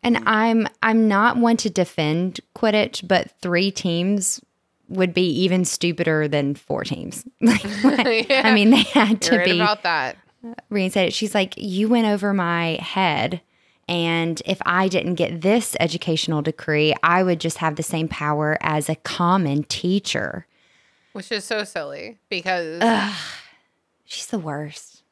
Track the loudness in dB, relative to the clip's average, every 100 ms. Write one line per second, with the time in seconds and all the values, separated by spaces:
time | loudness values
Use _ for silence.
0 | 0 0 2 2 2 2 0 _ 0 4
1 | 4 4 2 2 2 2 0 -2 -2 0
2 | -2 0 -2 -6 _ -2 2 2 0 -4
3 | 0 0 0 _ -2 0 0 -2 -2 0
4 | 0 0 -2 -4 _ _ _ _ _ -2
5 | 0 2 0 2 2 2 0 0 -2 0
6 | 0 2 2 0 0 -4 -6 -6 -6 -8
7 | -8 -12 -14 _ 2 2 -2 2 2 4
8 | 2 0 2 2 4 6 6 6 4 2
9 | 4 2 2 2 4 4 2 0 -2 -2
10 | -2 -8 _ _ -16 -16 _ -2 0 0
11 | 0 0 -2 0 -2 -4 -6 -2 2 4
12 | 4 0 0 0 0 0 -2 -4 -4 0
13 | 0 0 -2 -4 _ _ _ _ -6 -2
14 | 0 0 -2 -4 -4 -4 0 2 2 0
15 | -2 -2 -2 0 2 2 0 -2 -2 -2
16 | -2 -2 0 -2 -2 -4 -2 2 2 2
17 | 2 2 2 0 -2 -2 -4 -2 -4 -2
18 | -4 -4 -2 0 0 0 0 -2 -2 -4
19 | -6 0 2 4 2 0 -2 -4 0 -2
20 | -2 -4 -4 -8 -14 _ _ _ _ _
21 | _ -16 -8 -8 -4 -4 -4 -8 -8 -10
22 | -12 -16 _ -6 -2 -2 -4 0 0 2
23 | -2 -6 -12 -16 -20 _ _ _ _ _
24 | _ -14 -8 -6 -6 -8 -10 -14 -20 _
25 | _